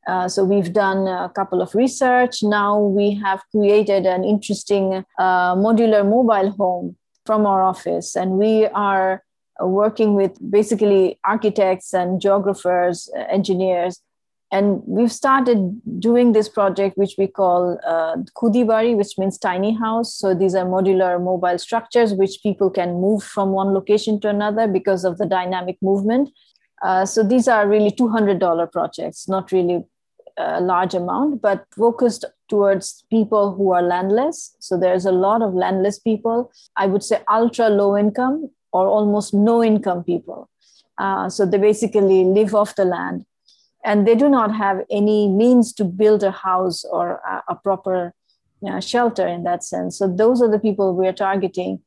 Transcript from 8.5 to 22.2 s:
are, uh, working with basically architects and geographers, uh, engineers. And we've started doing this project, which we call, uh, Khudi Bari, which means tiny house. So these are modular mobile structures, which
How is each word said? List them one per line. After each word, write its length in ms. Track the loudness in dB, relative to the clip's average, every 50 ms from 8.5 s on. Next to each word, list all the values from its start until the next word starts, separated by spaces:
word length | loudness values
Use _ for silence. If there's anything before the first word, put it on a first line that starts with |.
| 4 2 2
are, 560 | 2 0 -2 -2 0 0 0 0 0 -2 -4 _ _ _ _ _ _ _ -6
uh, 60 | -4
working 480 | -2 0 0 0 0 0 0 0 2 2
with 200 | 2 2 0 -2 _ -8 0
basically 680 | 2 2 2 2 0 2 2 4 4 4 4 2 0 _ -4
architects 680 | -2 -2 0 0 -2 0 2 2 2 0 -2 -4 -4
and 300 | -4 -2 -2 0 -2 0
geographers, 880 | 0 2 2 2 0 -2 -4 -2 -2 0 0 2 2 0 -2 -4 -10 -12 -10
uh, 40 | -10 -6 -2
engineers. 680 | -2 -2 0 0 -2 0 0 0 0 0 -2 -4 -6 -8 _ _ _ _ _ _ _ _ _ _
And 320 | -2 0 0 0 0 -2 -4
we've 260 | -4 -2 0 0 0
started 680 | -2 -2 0 2 2 2 2 2 2 0 0 -2 -6 -8 -10 -10 -10 -2
doing 340 | 0 2 4 4 4 4 4
this 160 | 4 0 0
project, 500 | _ 0 0 0 0 0 -2 -2 0 -2
which 160 | -2 -2 0
we 80 | -4 -4
call, 540 | -4 0 0 2 2 2 2 2 0 -4 -4 -4
uh, 340 | -4 -2 -2 -2 -4 -4 -6 -8 -12 _
Khudi 300 | -2 -2 0 2 2 2
Bari, 260 | 2 2 2 2 0 0
which 240 | 0 -2 -4 -4
means 220 | -4 -4 -4 -4 -4
tiny 340 | -4 -4 -2 -2 -2 -2 -2
house. 400 | -2 -4 -4 -2 -4 -4 -6 -8
So 220 | -4 -2 -2 0
these 180 | 2 0 0 0
are 120 | 0 -2
modular 540 | 0 0 0 2 2 2 2 2 0 0 -2
mobile 380 | -2 -2 -2 0 0 -2 -2
structures, 560 | -2 -4 -4 -4 -4 -4 -2 0 2 2 2 2
which 300 | 0